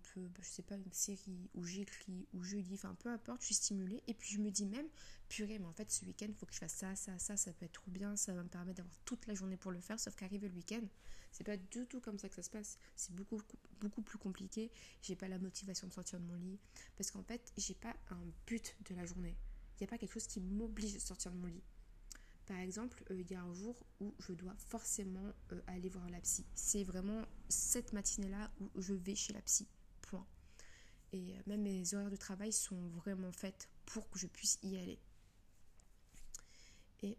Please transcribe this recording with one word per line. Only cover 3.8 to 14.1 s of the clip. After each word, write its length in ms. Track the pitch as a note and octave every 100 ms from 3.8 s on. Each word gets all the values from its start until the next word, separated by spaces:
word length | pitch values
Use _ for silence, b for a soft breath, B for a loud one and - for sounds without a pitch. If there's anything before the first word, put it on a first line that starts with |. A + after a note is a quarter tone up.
| F#3 A3+ -
et 60 |
puis 200 | A3 -
je 60 | G#3
me 100 | G#3+
dis 160 | G3 G3+
même, « 220 | A#3 D#4 B B B -
Purée, 300 | - G#3 G#3+
mais 60 | F3
en 60 |
fait 180 | D#3+ G#3+
ce 120 | - F#3
week-end, 220 | F3+ G#3 G#3
faut 100 | F3+
que 80 |
je 60 | -
fasse 140 | E3
ça, 220 | - F#3+ F#3+
ça, 220 | - F3+
ça, 200 | - G3+
ça 160 | F#3+
peut 120 | E3 E3+
être 80 |
trop 180 | - G3
bien, 260 | F3+ G3+ G3+
ça 160 | -
va 100 | F3+
me 60 | F3
permettre 280 | F3+ F3 F3+
d'avoir 200 | F3+ - -
toute 220 | A#3+ A3
la 60 |
journée 220 | G3 F#3+ F#3
pour 160 | F#3+
le 80 | F3
faire », 200 | F3+ A#3
sauf 160 | G#3 -
qu'arrivé 340 | F#3+ G3+ G3+
le 60 | F3+
week-end, 300 | F3 A3+ G#3 B B B B
c'est 140 | - -
pas 120 | G#3
du 280 | F#3 A#3+ B3
tout 140 | B3+
comme 160 | A#3 G3+
ça 100 | G3
que 80 | -
ça 80 |
se 60 | F3
passe, 280 | A3 G#3 - B -
c'est 160 | - F3
beaucoup, 240 | G3 A3 - - - -
beaucoup 220 | G#3 -
plus 160 | G#3